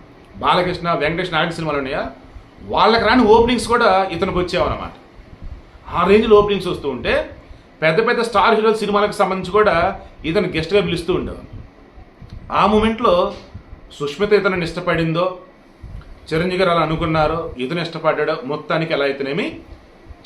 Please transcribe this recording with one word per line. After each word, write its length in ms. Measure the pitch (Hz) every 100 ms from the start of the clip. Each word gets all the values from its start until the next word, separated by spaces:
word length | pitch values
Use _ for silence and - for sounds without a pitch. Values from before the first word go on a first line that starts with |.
| - - - -
బాలకృష్ణ, 560 | 131 170 180 - 170
వెంకటేష్ 400 | 165 147 165 180
నాయుడు 200 | 165 170
సినిమాలు 260 | 165 160 143
ఉన్నాయా, 320 | 131 151 247 - - - - -
వాళ్ళకి 420 | - 117 190 226
రాని 180 | 208 247
ఓపెనింగ్స్ 460 | 214 226 233 247 -
కూడా 360 | 240 226 190
ఇతనికి 340 | 190 165 185 185
వచ్చేవన్నమాట. 540 | 175 175 143 110 87 - - - - - - - - - -
ఆ 180 | 151 185
రేంజ్లో 300 | 208 233 208
ఓపెనింగ్స్ 320 | 202 196 180
వస్తూ 200 | 160 143
ఉంటే 480 | 123 180 269 - - - - - -
పెద్ద 260 | 156 160 226
పెద్ద 120 | 240
స్టార్ 340 | - 202 196
హీరోల 180 | 214 220
సినిమాలకు 400 | 214 208 202 208
సంబంధించి 380 | - 190 190 180
కూడా 500 | 196 208 165 180 196 - -
ఇతను 240 | 147 175 180
గెస్ట్గా 320 | 139 156 202
పిలుస్తూ 340 | 175 170 -
ఉండేవారు. 500 | 180 95 - - - - - - - - - - - -
ఆ 140 | 147 190
మూమెంట్లో 680 | 214 220 220 233 175 196 - - - - - -
సుష్మిత 400 | - 143 - 208
ఇతనిని 320 | 208 196 185
ఇష్టపడిందో, 720 | 165 175 180 165 165 165 185 - - - - - - - - - -
చిరంజీవి 220 | 156 180 180
గారు 140 | 180
అలా 100 | 170
అనుకున్నారో, 720 | 156 160 165 160 151 160 165 127
ఇతను 220 | 127 170
ఇష్టపడ్డాడో, 560 | 160 160 156 147 151 -
మొత్తానికి 480 | 127 147 - 160 160
ఎలా 120 | 147
అయితేనేమి 560 | 139 135 135 151 294 339 - - - - - -